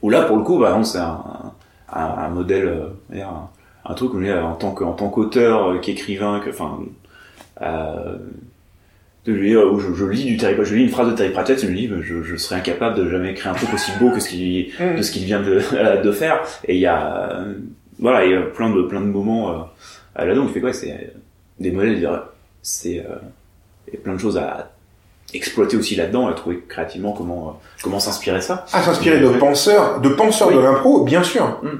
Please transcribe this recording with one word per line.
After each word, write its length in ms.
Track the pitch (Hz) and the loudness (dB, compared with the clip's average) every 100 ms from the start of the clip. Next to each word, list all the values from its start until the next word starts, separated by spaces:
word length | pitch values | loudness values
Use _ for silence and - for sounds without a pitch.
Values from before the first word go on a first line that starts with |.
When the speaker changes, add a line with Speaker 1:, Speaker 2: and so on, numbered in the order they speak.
Speaker 1:
Où 80 | 104 | 4
là, 140 | 107 | 2
pour 140 | - 110 | 4 2
le 60 | |
coup, 140 | 104 175 | 2 4
bah, 120 | 110 | 4
non, 120 | 110 | 2
c'est 140 | 110 90 | 0 -2
un, 260 | 82 82 - - - - _ _ _ | -4 -6 -10 -14 -16 -18 _ _ _
un, 80 | - | -6
un 260 | - 85 78 | -6 -4 -6
modèle, 380 | 87 90 95 95 | -4 -2 0 0
euh, 200 | 82 76 95 _ | -4 -8 -12 _
on 40 | |
va 40 | - | -12
dire, 80 | 98 | -10
un, 200 | 82 78 _ _ _ - | -12 -14 _ _ _ -12
un 80 | |
truc 200 | - 127 | -4 -4
où, 60 | 101 | -2
euh, 200 | 95 95 | -2 0
en 120 | 82 82 | -2 -4
tant 160 | 104 | -6
que, 120 | 95 | -4
en 100 | 87 | -4
tant 160 | 85 101 | -2 -4
qu'auteur, 600 | 107 110 127 117 110 95 | 0 0 2 4 4 2
euh, 60 | 90 | -2
qu'écrivain, 600 | 90 92 - 98 104 101 | -4 -8 -6 -4 -2 -4
que, 60 | - | -6
enfin, 300 | - 82 - 85 - _ - - - - - | -8 -8 -8 -12 -16 _ -20 -20 -20 -20 -10
euh, 560 | - 80 78 82 60 - 50 - - _ _ _ _ _ _ _ - | -8 -6 -6 -8 -10 -10 -14 -18 -20 _ _ _ _ _ _ _ -2
je 40 | |
veux 80 | 104 98 | 0 4
dire, 260 | 113 98 | 6 6
où 80 | 101 | 4
je, 140 | 98 | 0
je 120 | 87 98 | -2 -2
lis 200 | 110 135 | 0 -2
du 120 | 110 | 0
Terry 180 | 113 101 | 0 2
Pratchett, 160 | 104 | 2
je 40 | 107 | 4
lis 60 | |
une 60 | 123 | 2
phrase 180 | - 117 | 4 0
de 40 | |
Terry 160 | 107 95 | 2 0
Pratchett, 300 | - - 135 | 0 0 0
je 60 | 110 | 0
me 80 | 90 | -2
dis, 120 | 120 | -4
bah, 100 | 92 | -4
je, 220 | 80 85 | -6 -8
je 120 | 82 85 | -8 -8
serais 180 | - 92 | -6 -6
incapable 420 | 90 - 117 104 | -4 -2 -2 0
de 120 | 87 | 0
jamais 220 | 90 92 | 0 -2
écrire 200 | 98 101 | -4 -6
un 40 | 92 | -4
truc 160 | 117 | -2
aussi 180 | 107 - 98 | -2 -4 2
beau 100 | 123 | 2
que 100 | 113 | 2
ce 100 | - | -2
qu'il, 400 | 90 90 90 - - | -4 -2 -2 -4 -2
Speaker 2:
Mm. 180 | 180 165 | -2 0
Speaker 1:
de 40 | |
ce 80 | 101 | -2
qu'il 140 | - 92 | -4 -2
vient 160 | 101 | -2
de, 200 | 101 95 - 135 | 2 2 2 2
<laughs> 220 | 110 98 | 4 4
de 80 | 104 | 2
faire. 300 | 101 156 160 - - - | 0 0 0 -2 -10 -2
Et 60 | 90 | 2
il 60 | |
y 60 | 90 | 2
a, 420 | 82 82 87 92 | 2 -2 -4 -6
euh, 220 | 90 98 101 107 - _ _ | -6 -8 -10 -12 -16 _ _
voilà, 260 | 120 123 92 | 2 4 4
il 60 | |
y 40 | 92 | 4
a 60 | |
plein 280 | 87 - 113 | 0 -2 0
de, 100 | 98 | 2
plein 180 | 90 98 | 0 0
de 40 | 101 | -2
moments, 460 | 101 101 113 104 | 0 0 0 -2
euh, 720 | 82 80 _ - - _ - 85 | -6 -10 _ -20 -20 _ -4 0
là-dedans 180 | 110 | 2
où 40 | 139 | 2
tu 60 | 107 | -2
fais 60 | |
quoi, 120 | 123 | -4
c'est, 180 | 127 - | -4 -8
euh, 40 | - - - - _ _ _ | -10 -14 -18 -20 _ _ _
des 120 | 92 | -4
modèles, 220 | 92 104 | 0 0
je 60 | 101 | 2
dirais, 200 | 82 85 - - _ _ | 0 -4 -8 -20 _ _
c'est, 380 | - - 87 87 | -10 -8 -6 -8
euh, 160 | - - - - _ _ _ _ - | -8 -14 -16 -20 _ _ _ _ -16
il 60 | |
y 40 | - | -12
a 20 | |
plein 120 | - | -8
de 40 | 92 | -4
choses 180 | 107 95 | -2 -2
à 340 | - - - _ _ _ _ _ - | -4 -8 -14 _ _ _ _ _ -16
exploiter 440 | 90 - - 101 113 | -10 -8 0 2 2
aussi 180 | - 95 | 0 -2
là-dedans, 320 | 87 120 123 | -2 0 0
à 60 | |
trouver 280 | 82 - 87 - | -2 -6 -8 -8
créativement 460 | - - 87 101 | -10 -8 -6 -6
comment, 340 | 104 87 87 80 | -6 -8 -8 -10
euh, 40 | - - - | -14 -20 -10
comment 180 | - 101 | -6 -4
s'inspirer 360 | 104 101 - 92 | -4 -4 -2 -2
de 40 | |
ça. 220 | - 185 - | -2 -6 -2
Speaker 2:
Ah, 80 | 190 | 0
s'inspirer 360 | 170 165 165 156 | 2 2 4 6
de 60 | 131 | 6
Speaker 1:
Ouais. 100 | 120 | 6
Speaker 2:
penseurs, 640 | 139 143 - 208 - - | 4 4 6 6 6 2
de 80 | 135 | 2
penseurs 400 | 143 220 214 196 | 4 4 4 6
Speaker 1:
Oui. 60 | 135 | 6
Speaker 2:
de 40 | |
l'impro, 440 | 127 131 254 - 123 | 6 6 6 6 6
bien 180 | 156 | 4
sûr. 360 | 175 254 165 - | 2 2 0 -2
Speaker 1:
Mm. 40 | 147 147 | -8 -10